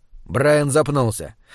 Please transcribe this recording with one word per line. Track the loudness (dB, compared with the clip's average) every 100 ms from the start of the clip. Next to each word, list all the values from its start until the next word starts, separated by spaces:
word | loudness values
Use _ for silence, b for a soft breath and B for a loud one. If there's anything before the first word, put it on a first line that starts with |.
| _ -20 -6
Брайан | 0 2 2 2
запнулся. | 0 0 0 -2 -4 -10 -16 B